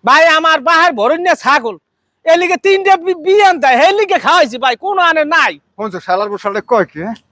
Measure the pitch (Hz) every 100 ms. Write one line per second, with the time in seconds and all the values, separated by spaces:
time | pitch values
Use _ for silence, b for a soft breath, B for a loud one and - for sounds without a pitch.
0 | 214 285 330 311 320 311 262 330 349 247
1 | 220 339 359 311 247 285 226 175 _ _
2 | _ _ 320 339 359 359 392 392 381 381
3 | 349 359 320 415 392 349 262 247 330 403
4 | 403 349 262 349 277 240 254 240 381 381
5 | 349 320 302 320 247 147 _ - 214 180
6 | - 180 208 202 202 208 - 233 165 151
7 | 196 220 _